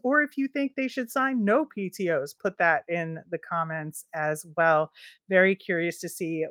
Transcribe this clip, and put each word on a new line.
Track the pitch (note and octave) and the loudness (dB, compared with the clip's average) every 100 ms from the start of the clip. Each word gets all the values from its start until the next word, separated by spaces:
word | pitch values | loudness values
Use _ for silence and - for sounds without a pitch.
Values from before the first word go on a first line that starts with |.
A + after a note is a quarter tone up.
or | B3 D4 | 2 2
if | D4 - | 2 -2
you | C4+ | -4
think | C#4+ C#4 - | -2 -4 -2
they | C4 | -4
should | C4 A#3+ | -4 -4
sign | C#4 C4+ B3+ | -2 0 0
no | G3+ B3+ D#4 | 2 2 2
P | G#3 F#3 | -4 -8
T | - F3+ | -4 0
Os, | D3+ - | 0 -2
put | - G3+ F#3+ | -4 -6 2
that | E3+ D#3 - | 2 2 0
in | E3+ E3 D#3+ - | -4 -4 -8 -8
the | E3 | -10
comments | - E3+ D#3+ D#3+ D#3 - - | -6 -4 -4 -6 -8 -12 -12
as | D#3+ D3+ D#3 E3+ D#3 | -4 -4 -4 -6 2
well. | E3 D#3 D#3+ - - - - | 4 4 2 -6 -20 -20 2
Very | F#3 F#3+ F#3+ | 4 6 2
curious | - E3+ E3+ - | -2 -2 -2 -4
to | E3+ | -10
see | - E3 D#3+ D#3 | -6 -6 -4 -6